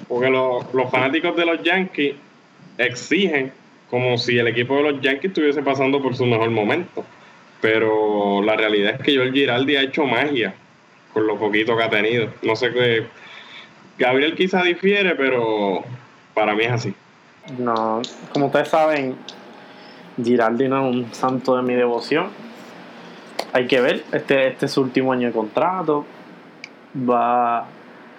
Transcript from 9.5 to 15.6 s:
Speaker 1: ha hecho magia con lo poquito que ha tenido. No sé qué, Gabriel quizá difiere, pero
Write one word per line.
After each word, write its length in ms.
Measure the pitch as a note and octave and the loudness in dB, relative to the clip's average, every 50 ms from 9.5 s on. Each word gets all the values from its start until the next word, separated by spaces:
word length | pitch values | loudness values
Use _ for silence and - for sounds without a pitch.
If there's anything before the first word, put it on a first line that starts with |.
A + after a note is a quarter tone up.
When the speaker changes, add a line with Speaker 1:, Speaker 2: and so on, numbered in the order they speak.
| A#2+ A#2+ C3+ C#3 D3 C#3 | 2 0 0 2 2 2
Speaker 1:
ha 40 | |
hecho 240 | C3+ C3+ - E3 D3+ | 0 0 0 0 0
magia 480 | C3 A2+ A#2+ C3+ D3+ C#3+ B2 G#2 F#2+ - - - - - _ _ _ - - - - | 0 0 0 0 0 0 -2 -2 -2 -4 -8 -18 -20 -20 _ _ _ -20 -20 -16 -6
con 140 | - A2 G#2+ | -4 -2 0
lo 120 | G#2+ G#2 G2+ | 0 0 -2
poquito 380 | G#2+ G#2 G#2 G#2+ A2 A#2 A#2 | -2 0 0 0 0 2 2
que 80 | A2+ A2+ | 0 0
ha 60 | A2 | 0
tenido. 380 | A2 G#2 G2+ A2 A#2+ A#2+ A2 G#2+ - - - | 0 0 0 2 0 0 -2 -2 -6 -4 -2
No 120 | A2+ A2+ | -2 0
sé 160 | A2+ B2+ A#2+ | 0 0 0
qué, 360 | A2+ B2 B2 A#2+ A#2 A2+ A2+ - - - - - - - - - - - - - - - - - - - | 0 2 2 2 2 0 -2 -4 -10 -20 -20 -20 -20 -20 -20 -20 -20 -20 -20 -20 -20 -20 -20 -12 -6 -2
Gabriel 380 | C3 B2 C3 C3+ C#3+ D#3 E3 | 0 2 2 2 2 0 0
quizá 260 | F3 F#3 F#3 F#3+ F#3 | 0 0 0 0 0
difiere, 540 | F3+ F3 E3+ E3 F#3 G3 G3+ G3+ G3 F#3 D#3+ | 2 0 0 0 2 2 2 2 2 0 0
pero 680 | C#3 C3+ C3 B2+ A#2+ A#2 A2 A2 G#2+ | 0 0 0 0 0 0 0 0 0